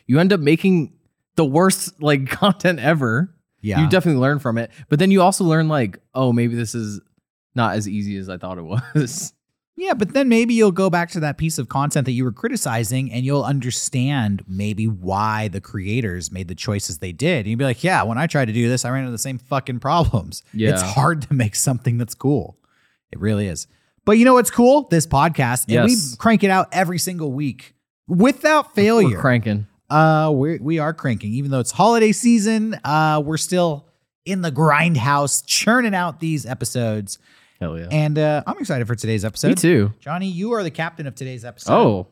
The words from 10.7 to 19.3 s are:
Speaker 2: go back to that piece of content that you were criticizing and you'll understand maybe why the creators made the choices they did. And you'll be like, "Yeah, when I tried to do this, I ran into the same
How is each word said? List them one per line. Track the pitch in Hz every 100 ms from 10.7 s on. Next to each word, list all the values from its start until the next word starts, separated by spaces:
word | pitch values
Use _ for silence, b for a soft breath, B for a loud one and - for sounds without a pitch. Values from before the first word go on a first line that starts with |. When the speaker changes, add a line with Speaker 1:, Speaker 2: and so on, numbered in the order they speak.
Speaker 2:
go | 175 190
back | 175 170
to | 175
that | 151 135
piece | 160 156
of | 120
content | 139 143 -
that | 127
you | 123
were | 127
criticizing | 104 233 254 147 117 110 131 131
and | 110
you'll | 131 143
understand | 120 139 127 - - 135 131 143 107 98 -
maybe | 92 104 104 110
why | 101 90 95 107 107 107
the | 92
creators | - 107 95 117 117 87 85
made | 92 87
the |
choices | 87 - 101 - 80
they | 92
did. | 85 151 165
And | 101
you'll | 117
be |
like, | 139 117
"Yeah, | 175 175
when | 98 117
I | 160
tried | 151
to | 123
do | 110 117
this, | 123
I | 120
ran | 131
into | 131
the | 113
same | 139